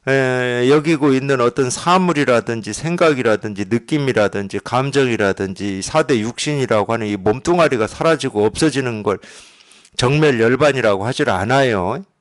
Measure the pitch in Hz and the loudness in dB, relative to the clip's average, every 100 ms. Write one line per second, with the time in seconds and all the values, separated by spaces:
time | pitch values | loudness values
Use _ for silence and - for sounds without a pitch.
0 | - 135 131 127 123 120 123 147 151 156 | 0 2 2 0 -2 0 4 4 2 2
1 | 147 131 139 135 120 131 127 - 170 185 | 2 2 0 0 0 0 -2 -2 0 2
2 | 180 151 127 120 120 117 101 104 156 175 | 2 0 2 2 0 -4 -6 -8 -6 0
3 | 165 135 117 107 110 101 98 117 - 151 | 2 2 2 0 -2 -6 -2 -2 -2 -2
4 | 135 113 101 101 98 101 - 120 139 139 | 0 2 0 0 -6 -8 -4 -2 0 0
5 | 131 110 101 92 95 92 101 95 - 156 | 0 0 0 0 -4 -6 -6 -6 -2 -2
6 | 156 123 110 - 151 147 123 110 101 113 | 0 0 -2 -6 -4 -2 0 0 0 -2
7 | 107 101 95 120 - 175 156 123 107 - | -2 -2 -2 -2 0 2 2 2 -2 -2
8 | 160 156 135 104 107 - 156 131 127 110 | 0 0 -2 0 0 0 0 0 -4 -4
9 | 104 92 - - - _ _ - _ - | -4 -4 -6 -20 -20 _ _ -20 _ -2
10 | 123 147 151 120 113 127 147 127 113 98 | 0 2 2 2 2 2 2 2 2 0
11 | 107 135 135 92 104 135 135 104 90 135 | -2 -2 -2 0 0 2 2 0 -2 -6
12 | 196 _ | -10 _